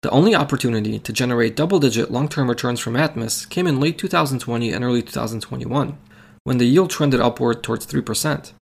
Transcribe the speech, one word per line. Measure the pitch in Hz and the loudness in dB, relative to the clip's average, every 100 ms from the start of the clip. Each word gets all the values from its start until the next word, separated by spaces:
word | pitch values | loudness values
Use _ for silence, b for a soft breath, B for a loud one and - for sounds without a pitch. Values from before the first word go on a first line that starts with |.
The | - | 2
only | 131 185 | 4 6
opportunity | 202 143 135 123 113 107 107 | 4 2 0 0 0 -2 -4
to | - | -6
generate | 113 127 120 113 110 | -2 0 2 2 2
double-digit | 160 190 143 110 - | 2 4 2 2 -2
long-term | 120 147 151 127 | -2 -2 0 0
returns | 120 123 120 | 0 -2 -4
from | - | -4
Atmos | 120 156 - 113 - - | 0 0 -2 -6 -6 -6
came | - 180 | -2 0
in | 135 | 2
late | 147 165 | 0 -2
two | 190 | -2
thousand | 175 151 131 | 0 0 -2
twenty | - 120 117 | -2 -2 -2
and | 92 | -2
early | 120 123 | 0 0
two | 117 | -2
thousand | - 117 113 | -6 -6 -6
twenty-one, | - 127 123 131 143 - - B B B - | -8 -10 -4 -2 -2 -6 -18 B B B -2
when | 127 | 2
the | 120 | 6
yield | 147 185 | 6 4
trended | - 147 131 | 2 2 4
upward | 120 117 123 113 | 2 0 -2 -2
towards | - 113 - | -4 -6 -4
three | 139 | -4
percent. | - 107 156 147 - - _ | -2 -2 -2 -4 -8 -20 _